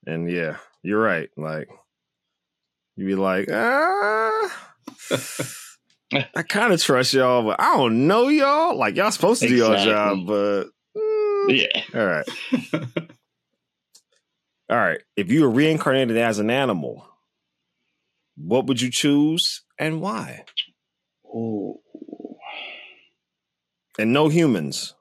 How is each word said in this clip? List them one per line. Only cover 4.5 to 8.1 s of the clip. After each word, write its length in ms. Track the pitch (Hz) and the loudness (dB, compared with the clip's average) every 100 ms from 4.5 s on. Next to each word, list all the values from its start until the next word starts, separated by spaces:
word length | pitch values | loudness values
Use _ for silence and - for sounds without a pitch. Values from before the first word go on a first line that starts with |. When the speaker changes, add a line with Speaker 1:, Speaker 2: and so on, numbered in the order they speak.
| - - _ - - - | -8 -18 _ -20 -20 -6
Speaker 2:
<laughs> 80 | - - - - - - - _ _ _ | -6 -6 -10 -10 -12 -20 -20 _ _ _
Speaker 1:
I 300 | 139 139 - 165 | -4 -4 -6 -4
kinda 300 | 196 233 170 | -2 2 2
trust 360 | - 131 127 | 2 2 2
y'all, 300 | 135 127 123 | 2 4 4
but 160 | 110 - | 2 0
I 160 | 240 285 | 2 4
don't 320 | 123 113 | 2 2
know 200 | 143 | 4